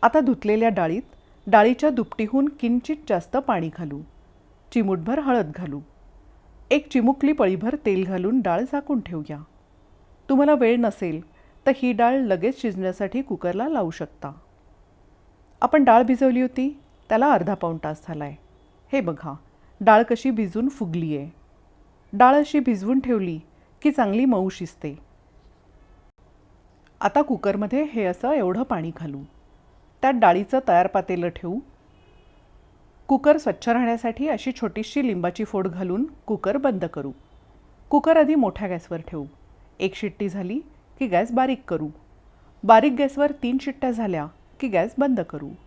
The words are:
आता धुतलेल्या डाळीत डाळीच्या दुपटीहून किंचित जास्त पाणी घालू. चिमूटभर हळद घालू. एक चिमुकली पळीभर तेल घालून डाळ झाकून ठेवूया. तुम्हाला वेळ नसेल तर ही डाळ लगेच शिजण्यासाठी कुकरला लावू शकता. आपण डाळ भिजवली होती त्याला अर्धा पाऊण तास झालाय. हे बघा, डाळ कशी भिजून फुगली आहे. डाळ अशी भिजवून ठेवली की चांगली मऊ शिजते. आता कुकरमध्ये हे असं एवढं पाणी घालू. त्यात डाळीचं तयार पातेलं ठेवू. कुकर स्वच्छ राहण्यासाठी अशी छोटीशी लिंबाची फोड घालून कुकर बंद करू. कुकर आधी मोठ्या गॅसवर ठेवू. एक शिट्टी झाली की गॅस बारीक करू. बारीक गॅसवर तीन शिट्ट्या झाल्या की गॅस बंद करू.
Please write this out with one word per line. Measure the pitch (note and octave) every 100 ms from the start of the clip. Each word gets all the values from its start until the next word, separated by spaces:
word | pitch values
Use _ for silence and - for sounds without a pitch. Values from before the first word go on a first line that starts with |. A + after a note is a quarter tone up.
आता | A#3 D4+
धुतलेल्या | C4 A#3 G#3 G#3+ A3+
डाळीत | G3 E3 F3+ - - _ _ -
डाळीच्या | G#3+ G#3+ B3 D4+
दुपटीहून | B3 G#3+ - G#3+ C4 C#4+ C#4+
किंचित | A#3+ A#3+ B3 D4+ -
जास्त | G3 E3+ B3+
पाणी | C#4 G#3 E3 D#3
घालू. | E3 C#3+ D#3+ - - _ _ _ _
चिमूटभर | B3 G3+ F#3+ D#3+ C#4
हळद | C#4+ B3 E3 D#3
घालू. | F3 C#3+ D3+ _ - - - - _ - -
एक | C#4+ D4
चिमुकली | C4 A#3 C#4 C#4
पळीभर | D4+ G3+ F#3 G#3+ D4 A3+
तेल | F#3+
घालून | F#3 F#3 F#3 B3+
डाळ | G3 E3+ B3+
झाकून | C#4+ C#4+ C#4
ठेवूया. | F#3+ E3+ D3 D3 D#3 _ _ _ _ _ _ _ _
तुम्हाला | C4+ C#4+
वेळ | D4 A#3 A#3+
नसेल | A#3 G3 F3+ D#3 - _ - - -
तर | C4+
ही | B3
डाळ | A3 A#3 C4+
लगेच | B3 F#3 G3 C4
शिजण्यासाठी | A#3 F#3+ F#3 F3+ G3 A#3
कुकरला | C4+ F#3 F3 F3+ C4
लावू | D4+ F3+
शकता. | E3 E3 - C#3+ D#3 _ _ _ _ _ _ _ _ _ _ _ _
आपण | B3 D#4
डाळ | C4 A3+
भिजवली | A#3+ B3+ C4+ B3
होती | B3+ B3+ C4 D4 _ _ _
त्याला | A3 C#4
अर्धा | B3 E3+
पाऊण | G3 F3 E3
तास | D3+ D#3 -
झालाय. | D#3 D3 D3 _ _ _ _ _
हे | C4+
बघा, | F3 D3+ D#3+ C#3 - _ _ _
डाळ | G3+ G#3+
कशी | A#3 A3+ C4
भिजून | A3+ G3+ G3+ B3+
फुगली | C#4 F#3 E3 E3 D3
आहे. | C#3+ - _ _ _ _ _ _ _
डाळ | G3+ B3 C#4
अशी | D4 D4
भिजवून | C4 G#3+ G3 C4
ठेवली | B3+ A3+ F#3 D#3+ - _ _ _
की | D4+
चांगली | C#4+ A3 G3+ C4
मऊ | A3 F#3+
शिजते. | - F3 - D#3 C#3+ - _ _ _ _ _ _ _ _ - _ _ _ _ _ _ _ _ _ _
आता | G3+ -
कुकरमध्ये | D4 E3+ G3+ G3+ G#3 B3+
हे | D4+ A#3 F#3+
असं | F3+ A#3+
एवढं | D4 F#3 F#3
पाणी | C4 G3+ E3 E3
घालू. | E3 C#3 C#3+ - _ _ _ _ _ _
त्यात | C4
डाळीचं | B3+ G#3+ F3 G3+ C4 C4
तयार | A3+ A#3+
पातेलं | G3 F3+ F3+ F3
ठेवू. | E3+ F3 G3+ - - _ _ _ - _ _ _ - _ _ _ _ -
कुकर | C4+ C#4+ D4+
स्वच्छ | - - -
राहण्यासाठी | A#3 A#3+ A#3 A#3 A3+ C#4+
अशी | C4+ -
छोटीशी | B3+ A3 G3 A3 - B3+
लिंबाची | F#3+ F3 F3+
फोड | G#3+ G#3 F#3
घालून | E3+ F#3+ F#3 D4+ - -
कुकर | G#3+ - B3+
बंद | C4+ G3+ E3+
करू. | D#3 C#3 C3 - - _ - - _ -
कुकर | D4 D#4 E4
आधी | D4 D#4
मोठ्या | A3+ - G3+
गॅसवर | F3 - E3+
ठेवू. | D#3+ D#3+ C#3+ - - - - _
एक | F#3+ F#3+
शिट्टी | G#3 - G3+
झाली | F#3+ F3+ A#3+ E4+ - _ -
की | C4
गॅस | F3 A3+
बारीक | A#3+ C4 C4 -
करू. | E3+ D3+ D3+ - - - _ - -
बारीक | G3 A3 C#4+
गॅसवर | B3 C#4+ C#4 D4 C#4+
तीन | A#3+ C4
शिट्ट्या | C#4+ C#4 C4
झाल्या | A#3 A3 E3+ D3+ - _ _
की | C4+
गॅस | F#3+ E3+ -
बंद | C#4 A#3+
करू. | E3+ D3+ D3 F3+